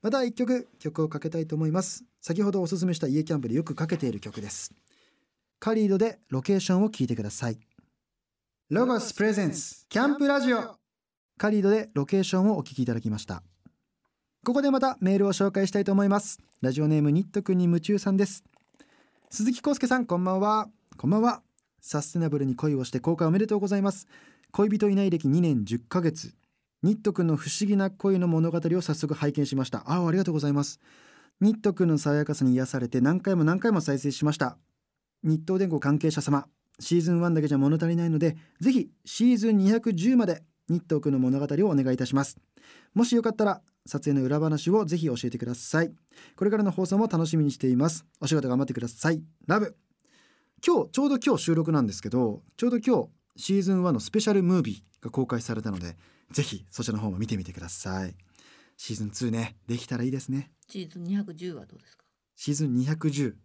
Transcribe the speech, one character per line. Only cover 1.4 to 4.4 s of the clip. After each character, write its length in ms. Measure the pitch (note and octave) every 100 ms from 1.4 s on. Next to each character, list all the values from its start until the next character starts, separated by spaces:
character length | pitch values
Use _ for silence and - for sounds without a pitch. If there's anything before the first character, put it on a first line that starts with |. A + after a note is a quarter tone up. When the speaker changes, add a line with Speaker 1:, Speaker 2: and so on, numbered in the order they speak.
| D#3+
Speaker 1:
と 100 | D#3
思 100 | D#3
い 40 |
ま 120 | E3+
す。 220 | F#3 - - _
先 220 | - E3+
ほ 80 | G3+
ど 100 | G3
お 60 | F3
す 100 | F#3
す 80 |
め 80 | F3+
し 60 | E3
た 80 | C#3+
家 180 | C#3+
キ 80 | D#3
ャ 60 | D3+
ン 20 |
プ 80 | B2
で 60 |
よ 100 | B2+
く 100 | D#3+
か 120 | D3 D#3
け 100 | F3
て 100 | C3
い 60 |
る 80 | G2+
曲 220 | G#2+ -